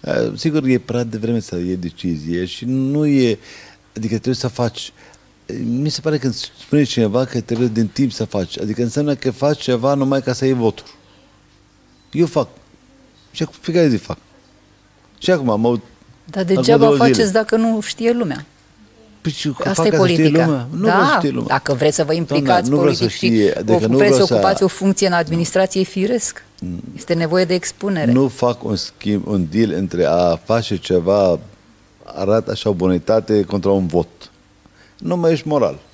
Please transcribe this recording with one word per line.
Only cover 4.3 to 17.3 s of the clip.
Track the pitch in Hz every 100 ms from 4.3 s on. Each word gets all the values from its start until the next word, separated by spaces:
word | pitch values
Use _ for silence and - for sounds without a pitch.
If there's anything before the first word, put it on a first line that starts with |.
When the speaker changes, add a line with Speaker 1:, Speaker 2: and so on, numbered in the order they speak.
Speaker 1:
să | 123 127
faci, | - 120 - - _ - - _ _ _ -
mi | 117 120 151
se | -
pare | 156 151
că | 135
îți | 117 - -
spune | - 147
cineva | 139 - 110 110
că | 127 123
trebuie | - 117 123
din | 110 110
timp | - 139
să | -
faci, | 113 104 90 -
adică | 104 107
înseamnă | 120 123 147
că | 139 131
faci | 123 143 151
ceva | - 123 127
numai | 143 135 135
ca | 131
să | 123
iei | 135
voturi. | 127 113 - - - _ _ _ _ _ _ _ _ _ _ _
Eu | 139 165
fac. | 156 135 - _ _ _ _ _ _ _
Și | -
acum, | 160 -
fiecare | - 170 160
zi | 110
fac. | - 95 _ _ _ _ _ _ _ _ _ _
Și | -
acum | 180 131
am | 107 117
auzit | 120 - - _ -
Speaker 2:
Dar | - -
Speaker 1:
acum | 180
Speaker 2:
degeaba | 190 127 147
Speaker 1:
două | 143 143
zile. | 135
Speaker 2:
faceți | 120 214